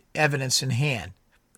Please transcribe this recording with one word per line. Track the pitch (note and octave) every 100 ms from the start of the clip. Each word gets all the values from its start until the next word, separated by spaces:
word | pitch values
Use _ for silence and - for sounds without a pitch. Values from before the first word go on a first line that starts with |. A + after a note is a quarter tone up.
| - -
evidence | D3+ C#3+ C3 -
in | C3
hand. | A#2+ D3 A#2+ E2 - _ _ _